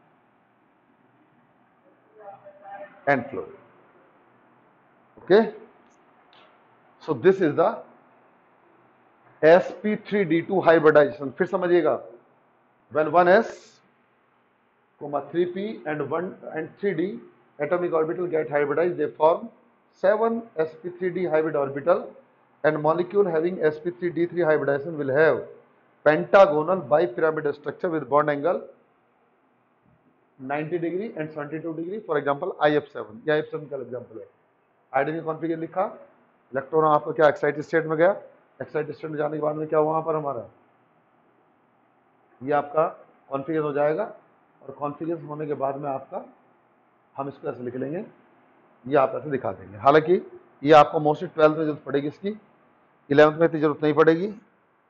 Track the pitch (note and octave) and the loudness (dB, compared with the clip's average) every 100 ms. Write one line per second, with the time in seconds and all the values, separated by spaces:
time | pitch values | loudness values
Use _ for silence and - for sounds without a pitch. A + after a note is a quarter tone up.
0 | _ _ _ _ _ _ _ _ _ _ | _ _ _ _ _ _ _ _ _ _
1 | _ _ _ _ _ _ _ _ _ _ | _ _ _ _ _ _ _ _ _ _
2 | _ G#3+ G3+ G3 - - - - - - | _ -20 -20 -20 -20 -20 -20 -18 -18 -8
3 | C#3+ C3+ - F#2 F#2 - _ _ _ _ | -2 -2 -4 -12 -14 -20 _ _ _ _
4 | _ _ _ _ _ _ _ _ _ _ | _ _ _ _ _ _ _ _ _ _
5 | _ - - G#3 G#3+ - - _ _ _ | _ -14 2 2 2 -6 -20 _ _ _
6 | _ _ _ _ _ _ _ _ _ _ | _ _ _ _ _ _ _ _ _ _
7 | - B2+ E3+ F#3+ D#3 C3+ F#3+ A3+ - _ | -6 2 2 4 0 2 0 -2 -16 _
8 | _ _ _ _ _ _ _ _ _ _ | _ _ _ _ _ _ _ _ _ _
9 | _ _ _ - D3+ F3+ - - G#3+ G#3+ | _ _ _ 2 6 6 4 -6 -6 -6
10 | - G3+ E3+ E3 D#3+ F#3 D#3 E3 D#3 D3+ | -4 -2 0 -2 0 0 4 6 6 6
11 | C#3 - C#3 - F3+ F#3+ F3+ F3 D3+ A2+ | 4 -2 -10 -4 -4 -2 2 2 2 -2
12 | - - _ _ _ _ _ _ _ C3+ | -8 -20 _ _ _ _ _ _ _ -4
13 | D#3 E3+ F3 G#3+ - - - _ _ _ | 2 4 6 4 2 -10 -20 _ _ _
14 | _ _ _ _ _ _ _ _ _ - | _ _ _ _ _ _ _ _ _ -16
15 | D3 C#3+ - E3+ F3 F#3+ G#3+ A3+ D3+ D3+ | -8 -8 -4 -2 -2 -2 -8 -8 -8 -6
16 | C3+ E3 F#3 - - D#3 D#3 - G3+ D#3+ | -4 -4 -6 -12 -12 -10 -10 -6 -4 -2
17 | F#3+ A#3+ - _ _ - D3 F3+ F3 D#3 | -6 -8 -16 _ _ -8 -2 -2 0 -2
18 | D#3+ F3+ E3+ D#3 D3+ D3 C#3+ D3 F3+ D3 | -2 -4 -4 -4 -2 0 0 0 0 -2
19 | D3 - D#3 F3 A#3 _ _ _ _ - | -4 2 2 2 -6 _ _ _ _ 0
20 | F#3 G#3+ A3+ A#3 - D#3+ D#3 - F3+ - | 2 2 0 -2 -8 -6 -6 -6 -14 -6
21 | F#3 F3 E3+ D#3 D#3+ D3 C#3 C#3+ E3+ G3+ | -6 -2 0 2 2 -2 -4 -2 0 0
22 | - - _ _ _ _ D3+ D3+ D3+ E3+ | -2 -18 _ _ _ _ 0 2 0 0
23 | F3 G3+ F#3 D#3+ F3 F#3 D#3 D3+ F3 F3 | 0 2 2 2 -2 0 -2 -2 -10 -6
24 | F3 D3+ E3+ E3+ D#3 D3 C#3 C#3+ D#3+ D3+ | -6 -2 -4 0 2 2 2 -2 -4 -6
25 | C3+ C#3 D#3+ A2 - - _ _ _ _ | -2 2 4 2 -6 -20 _ _ _ _
26 | D3 D#3+ F3 G3 F#3 D3+ D#3+ F#3 C3 D3+ | 2 2 4 8 8 6 0 -2 2 2
27 | F3 F3 D#3+ D#3 D3 C#3+ D3 - F3+ D#3+ | 2 0 0 0 -4 -6 -10 -6 -4 -4
28 | B2 C#3+ D3+ C#3+ D#3 A3+ - - _ _ | 0 2 2 0 -2 -4 -8 -20 _ _
29 | _ _ _ _ _ _ _ _ _ _ | _ _ _ _ _ _ _ _ _ _
30 | _ _ _ _ C3 D3 D#3 E3+ E3 F3+ | _ _ _ _ -8 -6 -4 -6 -6 -6
31 | A3+ D#3+ D#3 D#3 C#3 D#3 E3 D#3+ E3 G#3+ | -8 -8 -10 -10 -10 -10 -10 -10 -10 -10
32 | F3 D3 C#3 C#3 F#3 - D3+ D3 D3 B2 | -4 -2 -2 -4 -6 0 0 0 -4 -14
33 | G#2+ A2 D3+ D3+ D3+ D#3 C#3 C#3 A#2 A#2+ | -14 -10 -2 -2 -2 -12 -12 -12 -10 -12
34 | A2 A2 F#2+ _ _ _ _ _ _ C3+ | -14 -18 -20 _ _ _ _ _ _ -4
35 | C#3+ E3 D#3 D#3 E3 E3 D#3+ F#3 A3 - | -2 -4 -8 -8 -6 -6 -6 -6 -6 -8
36 | - _ _ _ _ C3 - D#3+ D#3 D3 | -20 _ _ _ _ -8 -2 2 4 2
37 | D#3 D#3 D3+ D3 D3 C#3+ C#3+ E3 D#3 D#3+ | 0 2 2 4 -2 -2 -2 -2 -2 2
38 | F3 G#3 - _ _ - B2+ D#3 D3+ - | 2 2 -10 _ _ -18 -8 -8 -8 -10
39 | D#3 D3 D3+ D#3 D3+ D3+ D#3 D#3 D3+ D#3+ | -10 -6 -6 -4 -4 -4 -2 0 2 0
40 | D#3+ D#3 C#3 A#2+ G2 _ _ _ _ _ | -2 -4 -4 -8 -12 _ _ _ _ _
41 | _ _ _ _ _ _ _ _ _ _ | _ _ _ _ _ _ _ _ _ _
42 | _ _ _ _ C3 D3 C#3+ D#3 F3 - | _ _ _ _ -2 -2 0 -2 -2 -4
43 | - _ - C#3 D3 D#3+ D3+ C#3+ D3 D#3+ | -20 _ -10 -8 -4 -4 -2 0 0 -2
44 | A3 - _ _ _ _ C3+ C#3 D3 C#3+ | -6 -12 _ _ _ _ -20 -10 -10 -8
45 | E3 E3 D3 D3 D3+ C#3 C3+ C#3 C#3+ C3+ | -8 -8 -10 -10 -8 -6 -6 -6 -8 -8
46 | - F#3+ - _ _ _ _ _ _ _ | -10 -14 -14 _ _ _ _ _ _ _
47 | _ - C#3 - D3 B2 B2 B2+ C3+ F3 | _ -12 -12 -10 -12 -10 -10 -8 -8 -8
48 | A#3 _ _ _ _ _ _ _ B2 C#3+ | -12 _ _ _ _ _ _ _ 0 2
49 | C3 B2+ D3 C3 A2+ F#2+ F#2 G#2 C3 D#3 | 2 -2 -6 -6 -6 -10 -16 0 4 4
50 | D#3 G3 - - _ - C#3 D3+ D3 E3 | 4 0 -2 -20 _ -6 6 8 8 2
51 | D3 D3+ F3+ D#3+ D#3 D#3+ D3+ D3 - C#3+ | 0 -2 -4 4 4 4 -4 -6 -4 -4
52 | D3 - G3 G#3+ _ _ _ _ _ _ | -4 -8 -10 -10 _ _ _ _ _ _
53 | - C#3+ D3+ D3+ E3 D#3 D3+ C#3+ D3+ D3 | 2 6 6 6 0 2 0 0 0 4
54 | D#3 E3 G#3 G3+ _ _ _ _ | 4 4 -2 -10 _ _ _ _